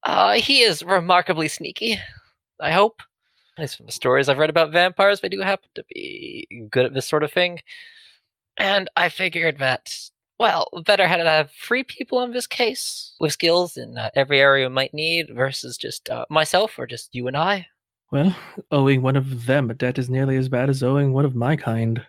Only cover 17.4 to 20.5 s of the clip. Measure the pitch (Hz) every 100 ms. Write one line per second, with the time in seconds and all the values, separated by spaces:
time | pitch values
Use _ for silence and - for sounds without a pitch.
17.4 | 170 202 175 _ _ _ _ 139 175 185
18.4 | - - - 147 135 131 127 135 135 123
19.4 | 120 135 123 113 127 123 123 131 135 131
20.4 | 131